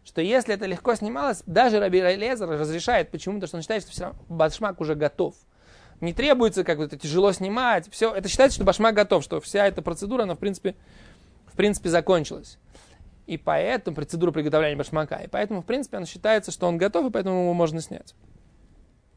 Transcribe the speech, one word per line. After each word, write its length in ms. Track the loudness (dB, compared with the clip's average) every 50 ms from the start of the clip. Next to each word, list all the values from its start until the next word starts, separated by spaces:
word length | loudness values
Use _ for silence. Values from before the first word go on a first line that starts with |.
| _
Что 160 | -8 -4 -2
если 320 | 0 2 2 2 2 0 -2
это 140 | -4 -2 -4
легко 280 | -6 -2 0 0 0
снималось, 480 | 0 -2 -6 -4 -2 -2 -2 -2 -4 -6
даже 340 | 0 4 4 6 6 4 4
Раби 200 | 2 4 4 4
Лезер 480 | 4 4 2 2 -2 -4 -4 -4 -4 -4
разрешает. 640 | -2 -2 -2 -4 -4 -4 -2 0 2 2 0 0
Почему? 240 | -6 -8 -8 -6 -6
Потому 120 | -6 -6 -8
что 100 | -8 -10
он 60 | -6
считает, 180 | -4 -4 -4
что 100 | -4 -8
всё 120 | -10 -10 -10
равно 140 | -10 -12 -14 -14 -10
башмак 500 | 0 2 2 2 2 -2 -4 -6 -4 -4
уже 160 | -4 -2 -2
готов. 400 | 0 0 -2 0 -2 -4 -4 -4 -10 _ _ _ _ _ -20 -20 -20 -20 -20 -12 -8
Не 140 | -6 -6 -4
требуется, 500 | 0 2 4 4 4 4 2 2 0 0
как 140 | 0 0 -2
бы, 80 | -2
это 100 | -6 -6 -10
тяжело 360 | -8 -2 0 2 4 4 2
снимать. 560 | 0 -2 -4 -2 0 0 2 2 0 -2 -4
Всё, 220 | -4 -2 -2 0 0
это 160 | -2 -4 -4
считается, 260 | 4 4 4 4 4
что 80 | 4 2
башмак 320 | 2 4 4 4 4 4
готов, 260 | 4 4 4 4 2
что 200 | 2 0 -6 -6
вся 260 | -6 -2 0 2 2 2
эта 140 | 2 -2
процедура, 420 | -6 -6 -6 -6 -6 -4 -2 -2 -2
она, 120 | -2 -4
в 40 | -4
принципе, 360 | -4 -6 -6 -4 -6 -6 -6 -6 -14 -20 -20 -20 -20 -20 -20 -20 -20 _ _ _ _
в 120 | -10 -2 0
принципе, 320 | 2 2 2 0 -2 0
закончилась. 680 | 2 2 4 4 2 2 2 -2 -8 -12 -16 -18 -20 -20 _ -20 -20 -20 -20 -20 -20 _ -20 -20 -20 -20 _ -10
И 100 | -10 -6
поэтому 580 | -2 0 0 0 0 0 -2 -2 -4 -6 -6
процедура 360 | -6 -6 -6 -2 0 0 0
приготовления 460 | 0 0 -2 0 2 2 2 2 0 -4
башмака. 400 | -6 -4 -2 -4 -2 -2 -6 -10
И 100 | -8 -6
поэтому, 340 | -4 -4 -2 -2 -4 -6
в 40 | -4
принципе, 320 | -4 -4 -4 -4 -6 -8 -10
он 80 | -10
считается, 460 | -10 -12 -4 0 2 2 2 0 -4
что 160 | -6 -2 0 0
он 100 | 2 2
готов, 300 | 0 2 2 0 0 0
и 20 |
поэтому 320 | 0 -2 -2 0 0 0
его 120 | 2 2 2
можно 280 | 2 2 2 0 -4
снять. 340 | -8 -10 -12 -16 -16 -20 -20 _ _ -20 -20 -20 _ _ _ _ -20 _ -20 -20 -20 _ _ _ _ _ _